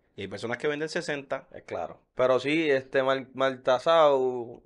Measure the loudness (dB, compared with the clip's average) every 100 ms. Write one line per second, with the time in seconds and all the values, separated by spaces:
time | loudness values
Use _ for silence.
0 | _ -14 -10 -8 -6 -4 -4 -4 -6 -6
1 | -6 -8 -6 -10 -10 -20 -12 -8 -8 -12
2 | _ 0 2 2 2 0 2 0 0 0
3 | 0 0 -4 -2 -2 0 0 2 4 6
4 | 6 4 2 -2 -8 -14